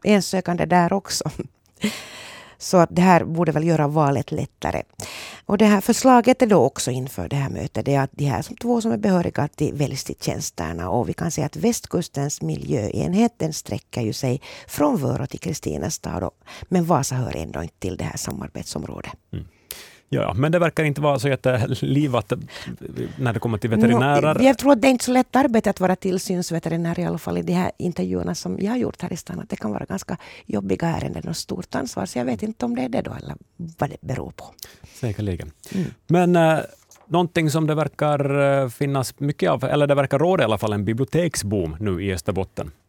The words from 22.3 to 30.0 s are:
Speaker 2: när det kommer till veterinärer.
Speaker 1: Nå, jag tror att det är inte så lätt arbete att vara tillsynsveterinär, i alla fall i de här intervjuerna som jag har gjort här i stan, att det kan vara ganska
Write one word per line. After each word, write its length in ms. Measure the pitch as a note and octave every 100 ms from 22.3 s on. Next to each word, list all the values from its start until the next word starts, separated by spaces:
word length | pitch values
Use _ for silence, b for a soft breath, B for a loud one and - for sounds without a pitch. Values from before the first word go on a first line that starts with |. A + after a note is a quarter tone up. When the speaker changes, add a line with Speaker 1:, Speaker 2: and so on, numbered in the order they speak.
| - - B B2+ A#2 - B2 - -
Speaker 2:
när 160 | B2+
det 60 | A#2
kommer 180 | A#2+ A2
till 120 | A#2
veterinärer. 640 | A2 A3+ - C#3+ C#3+ D3+ D#3
Speaker 1:
Nå, 80 |
jag 140 | C4 C4+
tror 140 | C4+
att 100 | B3+
det 60 | C4+
är 20 |
inte 160 | B3 -
så 60 |
lätt 240 | B3+ - B3+
arbete 340 | C#4 A3+ G#3
att 100 | -
vara 160 | F#3 F#3
tillsynsveterinär, 1040 | G3 F#3 - F3+ F3+ D#3+ E3+ E3 E3+ F3
i 60 | E3
alla 120 | E3+
fall 200 | F3+ F3
i 40 |
de 120 | E3+
här 180 | F3+ F#3 -
intervjuerna 580 | F3 F3 F3+ F3+ F3 E3+
som 220 | F3+ F#3+
jag 120 | G3
har 60 | B3
gjort 240 | A3 -
här 120 | -
i 40 | -
stan, 220 | - F3
att 100 | -
det 60 | G3+
kan 160 | G#3
vara 140 | G#3 -
ganska 320 | F#3+